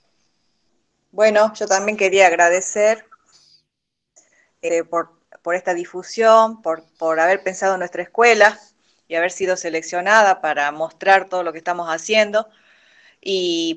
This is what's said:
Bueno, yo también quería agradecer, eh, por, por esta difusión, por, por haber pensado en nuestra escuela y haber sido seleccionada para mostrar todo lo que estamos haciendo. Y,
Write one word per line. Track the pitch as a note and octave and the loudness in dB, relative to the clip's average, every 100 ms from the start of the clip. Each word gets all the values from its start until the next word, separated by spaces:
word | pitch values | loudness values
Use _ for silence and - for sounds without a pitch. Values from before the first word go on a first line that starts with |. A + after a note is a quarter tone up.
| _ _ _ _ _ _ _ _ _ _ _ | _ _ _ _ _ _ _ _ _ _ _
Bueno, | F#3 G#3+ G#3 G#3+ | 0 2 4 0
yo | - G#3 | -2 -4
también | F#3+ G3+ G#3 | -2 -2 -2
quería | F#3+ G3 F3+ | 0 4 4
agradecer, | E3+ E3+ F#3 F#3+ G#3 G#3+ A3+ _ - _ _ _ _ _ _ _ _ _ _ _ _ _ _ | 4 2 2 -2 0 0 0 _ -20 _ _ _ _ _ _ _ _ _ _ _ _ _ _
eh, | E3 E3 | -4 -4
por, | E3 E3+ E3 _ _ - | -2 -6 -6 _ _ -12
por | E3+ F3+ | -6 -4
esta | F#3 | -4
difusión, | F3 F3 F3+ F3+ A3+ A3+ A3+ A3 A3 | -4 -6 -12 -10 0 4 6 4 -2
por, | E3 D#3+ _ _ | -8 -8 _ _
por | D#3+ D#3+ | -4 0
haber | E3+ G3 | 0 0
pensado | F#3 F#3 G3 | -4 -4 -4
en | F#3 | -2
nuestra | F3 E3 | -6 -10
escuela | F3 - A#3 A3 G#3 G#3+ _ _ _ _ _ | -6 2 4 6 4 2 _ _ _ _ _
y | |
haber | E3 F3+ | -4 -4
sido | - F#3 F3+ | -4 -4 -4
seleccionada | E3+ D#3+ D#3+ F3 F#3+ A3 G3+ F#3 | -6 -8 -6 -6 2 4 4 2
para | D#3 C#3+ C#3+ | -2 -4 -4
mostrar | D#3 D#3+ - F#3+ F#3+ F#3+ | -6 -10 -4 2 2 2
todo | F#3 | -6
lo | E3+ | -6
que | D#3+ | -6
estamos | F3+ F3 E3 | -8 -6 -6
haciendo. | D#3+ F#3 A3 G#3 G#3+ A3 _ _ _ _ _ _ _ | -8 -2 0 0 -2 -4 _ _ _ _ _ _ _
Y, | F#3+ F#3+ F3+ E3 E3 | -6 -4 -4 -4 -4